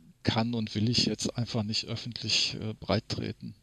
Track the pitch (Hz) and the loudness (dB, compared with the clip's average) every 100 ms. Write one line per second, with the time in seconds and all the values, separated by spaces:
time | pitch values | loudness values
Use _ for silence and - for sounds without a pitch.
0 | - - - 110 117 117 110 107 110 117 | -20 -6 0 2 2 0 0 2 2 4
1 | - 110 - - 113 120 104 110 - 117 | 2 2 -2 -2 -2 0 0 -2 -2 -6
2 | 123 117 110 - - 113 107 110 - 101 | -6 -6 0 2 2 -2 -6 -4 0 0
3 | - - 104 - 117 - | 0 -4 -4 -6 -10 -14